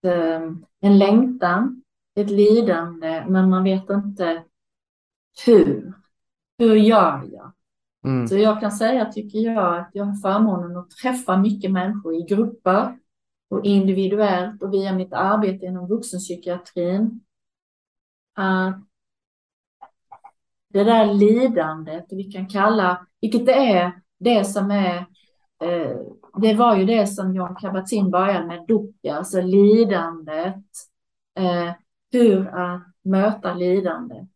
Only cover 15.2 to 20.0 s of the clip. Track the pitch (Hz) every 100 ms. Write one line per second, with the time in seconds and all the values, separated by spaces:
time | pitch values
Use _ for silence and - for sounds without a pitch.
15.2 | 190 214 208 190 180 185 180 226 - 185
16.2 | 190 175 185 180 - - 175 190 220 -
17.2 | _ _ _ _ _ _ _ _ _ _
18.2 | _ - 190 185 185 190 _ _ _ _
19.2 | _ _ _ _ _ _ - _